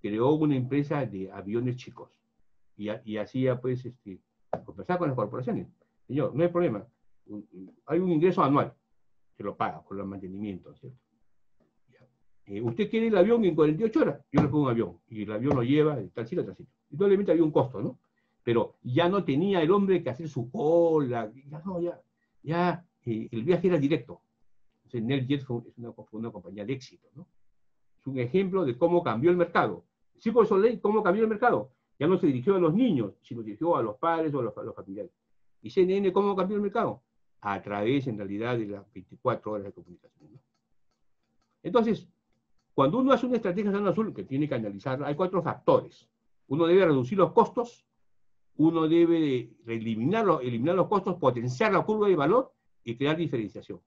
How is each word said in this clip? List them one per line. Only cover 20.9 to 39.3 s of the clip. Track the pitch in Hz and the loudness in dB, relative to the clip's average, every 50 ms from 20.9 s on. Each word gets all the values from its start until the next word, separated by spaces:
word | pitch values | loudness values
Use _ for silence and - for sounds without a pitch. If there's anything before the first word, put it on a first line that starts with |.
| 160 156 143 123 120 117 110 107 117 135 139 139 | 4 2 0 0 -2 -4 -6 -8 -12 -18 _ -18
ya | 147 156 160 | -18 -14 -10
no, | 196 185 170 | -8 -6 -4
ya, | 170 170 170 - _ _ _ _ _ _ _ _ - | -4 -6 -6 -10 _ _ _ _ _ _ _ _ -8
ya, | 139 165 170 175 180 160 - - _ _ _ _ | -4 -2 0 0 0 0 -2 -10 _ _ _ _
eh, | 120 113 110 110 - | -6 -6 -6 -6 -6
el | - 113 113 | -8 -6 0
viaje | 156 180 165 175 | 0 0 2 2
era | 185 180 156 | 2 2 2
directo. | 139 143 165 147 - - 87 _ _ _ _ _ _ _ _ _ _ _ _ _ _ | 2 0 0 -2 -4 -10 -20 _ _ _ _ _ _ _ _ _ _ _ _ _ _
Entonces, | _ - 120 107 | _ -8 -6 -4
NetJet | 120 139 135 127 127 147 139 139 | -2 -2 -2 0 -2 -4 -4 -4
fue, | - 120 120 113 | -6 -8 -8 -8
es | - _ - | -14 _ -16
una, | 117 117 | -16 -16
fue | - - 113 _ - 107 | -16 -18 -20 _ -12 -10
una | 113 117 | -10 -10
compañía | 107 101 87 87 98 104 101 | -12 -14 -16 -14 -12 -12 -8
de | 107 135 | -8 -8
éxito, | 131 - - - _ _ _ _ | -8 -10 -20 -20 _ _ _ _
¿no? | 131 180 _ _ _ _ _ _ _ _ _ _ _ _ _ _ _ | -20 -20 _ _ _ _ _ _ _ _ _ _ _ _ _ _ _
Es | _ | _
un | 135 135 131 | -8 -4 -4
ejemplo | 120 123 147 185 196 185 185 190 175 | -4 0 0 0 0 2 0 0 0
de | 131 120 | 0 0
cómo | 131 170 170 175 175 | 2 2 2 2 2
cambió | 170 127 110 113 139 170 | 2 0 -2 2 2 4
el | 180 | 4
mercado. | 175 170 175 - 190 147 110 90 - _ _ _ _ _ _ _ _ | 4 2 2 2 0 0 0 -4 -8 _ _ _ _ _ _ _ _
Circo | - 226 226 247 | -6 2 4 4
du | 208 | 4
Soleil, | - 220 190 208 240 233 185 | 6 4 4 4 4 2 2
¿cómo | - 208 214 220 | 0 2 2 2
cambió | 208 185 185 214 226 | 2 2 2 2 2
el | 220 | 0
mercado? | 220 202 247 247 180 113 107 - _ _ _ _ _ | 0 2 2 2 2 2 -2 -6 _ _ _ _ _
Ya | _ 135 | _ 2
no | 165 190 180 | 2 2 4
se | - | 4
dirigió | 156 127 127 123 196 196 | 2 2 2 0 2 2
a | 190 | 4
los | 175 156 160 | 4 2 4
niños, | 214 262 240 170 127 107 95 - _ _ | 4 2 2 2 0 -2 -4 -6 _ _
sino | - 120 117 | -14 -12 -12
se | 107 | -10
dirigió | 107 104 107 156 170 165 | -12 -8 -4 -2 0 0
a | 139 | 0
los | 117 110 104 | -2 -4 -4
padres | - - 165 165 165 160 156 143 | -2 -2 -2 0 0 -2 -2 -2
o | 135 | -2
a | 120 | -4
los, | 104 - | -4 -6
a | 107 - | -8 -12
los | 113 - | -12 -12
familiares. | - 92 98 98 104 101 - _ _ _ _ _ _ _ _ _ _ - | -14 -14 -14 -12 -12 -12 -14 _ _ _ _ _ _ _ _ _ _ -18
¿Y | - | -4
C | - 196 | 0 0
N | 180 180 190 | 2 2 2
N | 202 202 190 180 | 0 0 2 2
cómo | 196 202 202 196 | 2 0 2 0
cambió | 190 185 190 214 | -2 -2 -2 -2
el | 202 | -2
mercado? | 208 196 202 233 185 131 104 - _ _ _ _ _ _ _ _ | -4 -2 -2 -2 -4 -4 -6 -8 _ _ _ _ _ _ _ _
A | - 104 98 95 - | -8 -6 -6 -6 -6
través, | 101 104 101 104 117 139 143 131 | -6 -4 -2 0 0 0 0 -2
en | 139 107 | -4 -8
realidad, | 101 101 95 101 101 113 120 123 117 | -8 -8 -8 -6 -6 -4 -4 -4 -4
de | 110 | -4
las | 101 101 98 98 _ _ | -6 -10 -12 -14 _ _
veinticuatro | 98 90 _ - - _ 127 | -20 -20 _ -20 -4 _ -2